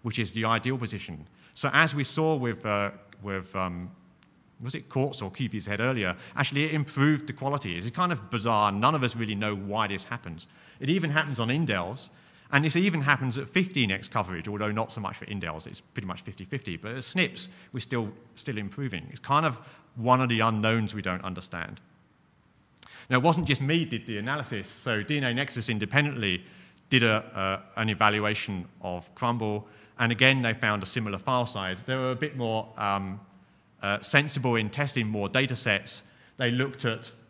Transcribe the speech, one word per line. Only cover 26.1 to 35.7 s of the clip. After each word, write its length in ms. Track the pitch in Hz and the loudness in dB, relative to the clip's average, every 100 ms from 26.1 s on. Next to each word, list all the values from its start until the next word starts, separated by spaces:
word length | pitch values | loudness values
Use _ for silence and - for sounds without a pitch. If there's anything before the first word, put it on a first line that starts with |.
| 131 104 90 - - - - _ | 0 -2 -2 -6 -20 -20 -20 _
did 140 | 131 | 6
a, 600 | 117 110 - - 95 95 - - | 6 4 0 -4 -2 -2 -6 -2
a, 40 | |
an 100 | 110 | -2
evaluation 760 | 98 107 104 104 107 - 95 87 - | 6 6 6 2 0 -4 -6 -8 -10
of 340 | 95 90 - | -6 -6 -8
Crumble. 540 | - 120 120 110 104 - - - - | -4 -2 0 0 -2 -6 -20 -20 -2
And 120 | 120 | 0
again, 320 | 117 131 135 | 6 6 6
they 120 | 120 | 2
found 280 | 107 110 104 | 2 0 0
a 40 | 92 | 0
similar 320 | - 107 98 | -4 -2 -4
file 280 | - 127 117 | 0 0 0
size. 360 | 104 95 92 | -4 -4 -6
They 120 | 123 | -4
were 180 | 131 131 | -2 0
a 40 | 127 | -2
bit 200 | 151 135 | -4 -4
more, 320 | 117 110 110 - | -2 -2 -4 -4
um, 440 | 104 98 95 101 - - - _ _ _ | 0 0 -2 -10 -14 -20 -20 _ _ _
uh, 180 | 101 104 | -2 -2
sensible 560 | - 143 147 139 123 117 | 4 4 4 0 2 2
in 140 | 107 | 2
testing 360 | 131 143 127 110 | -2 -2 0 -2
more 220 | 107 101 | -2 0
data 260 | 127 135 | 2 0
sets. 480 | 120 - | 0 0